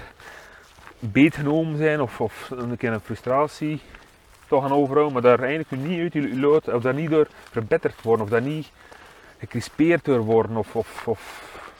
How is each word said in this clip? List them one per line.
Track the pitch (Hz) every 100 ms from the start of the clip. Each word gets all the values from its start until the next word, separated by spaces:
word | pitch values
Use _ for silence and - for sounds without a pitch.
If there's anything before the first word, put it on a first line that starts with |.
| - - - - - - - - - -
beetgenomen | 113 113 156 143 143 156 160 147
zijn | 156 151
of, | 120 -
of | 113 - -
een | 123 120 120
keer | 120
een | 110
frustratie | - 110 123 135 151 - 151 151 - - - _ _ - -
toch | 139
gaan | 135
overhouden, | 143 139 139 151
maar | 127
daar | 123 120
eigenlijk | 127 160 156 131 147
niet | 175
uit | 170
je, | 151
je | 135 127
lood, | 143 156 -
of | 120
daar | 127
niet | 135 160
door | 156 151 - -
verbitterd | 120 110 165 143 -
worden, | 113 113 104
of |
daar | 117
niet | 131 156 143 - - - - - - -
gecrispeerd | - 120 - - 160 170 -
door | 127
worden, | 110 113 107 113
of... | 104 117
of, | - - -
of | 107 - - - - -